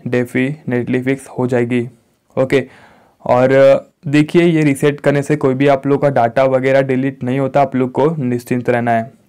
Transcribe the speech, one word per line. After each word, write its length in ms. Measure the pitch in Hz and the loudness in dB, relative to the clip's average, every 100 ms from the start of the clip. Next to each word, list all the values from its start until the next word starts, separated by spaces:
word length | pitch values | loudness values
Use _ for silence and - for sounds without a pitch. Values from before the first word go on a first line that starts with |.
| 123 | -4
definitely 920 | 123 123 131 131 151 - 123 120 127 | -4 -2 -2 -4 -6 -6 -4 -2 -4
फिक्स 240 | 123 135 - | -2 -6 -6
हो 180 | - 127 | -6 -2
जाएगी। 340 | 123 120 123 120 _ _ _ _ 127 | -2 -2 -4 -6 _ _ _ _ -4
ओके, 260 | 131 139 123 - - _ _ _ | 0 0 -2 -18 -20 _ _ _
और, 280 | - 123 131 | -2 2 4
अ, 260 | 135 135 139 - _ 147 | 4 4 4 -2 _ -2
देखिए 340 | 147 151 175 | 0 2 2
ये 180 | 175 156 | 2 2
रीसेट 380 | 151 143 147 147 | 0 2 0 0
करने 220 | 143 143 | -2 -2
से 140 | 139 151 | -2 0
कोई 180 | 135 | 0
भी 120 | 131 143 | 2 2
आप 180 | 135 139 | 2 0
लोग 160 | 139 | 0
का 60 | 147 | 0
डेटा 340 | 120 117 135 135 | 0 0 2 0
वगैरह 360 | 131 131 135 | 0 2 0
डिलीट 400 | 135 131 135 131 | 2 -2 -2 -6
नहीं 140 | 123 139 | -6 -4
होता, 240 | 135 143 | 0 0
आप 140 | 135 127 | 0 0
लोग 160 | 127 | -2
को 220 | 131 147 | 0 -2
निश्चिंत 560 | 160 123 120 - 127 120 | 0 -4 -4 -4 -4 -2
रहना 220 | 120 120 | -2 0
है 180 | 113 117 _ | -2 -4 _